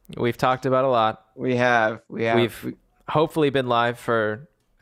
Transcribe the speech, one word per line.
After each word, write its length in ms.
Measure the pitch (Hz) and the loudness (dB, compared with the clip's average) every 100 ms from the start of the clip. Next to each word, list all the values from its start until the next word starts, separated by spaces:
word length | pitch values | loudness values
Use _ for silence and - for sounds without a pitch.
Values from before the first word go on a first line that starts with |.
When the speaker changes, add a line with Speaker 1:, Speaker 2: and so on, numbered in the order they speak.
| - - | -16 -4
Speaker 1:
We've 220 | 120 - | -4 0
talked 280 | 131 127 135 | 0 0 0
about 200 | 131 135 | 2 2
a 40 | |
lot. 360 | 120 110 107 _ - | 2 2 -2 _ -8
Speaker 2:
We 200 | 127 123 | -2 2
have, 440 | 123 120 110 110 - | 2 4 2 -2 -10
we 160 | - 117 | -4 0
have. 100 | 117 | 2
Speaker 1:
We've 260 | 113 - | 0 -2
Speaker 2:
We 100 | 123 - _ _ - | -12 -14 _ _ -4
Speaker 1:
hopefully 400 | 156 160 160 143 | -2 0 0 0
been 180 | 135 123 | 0 0
live 320 | 117 120 120 | 0 0 -2
for, 480 | - 113 107 107 151 _ _ _ | -2 0 0 -4 -12 _ _ _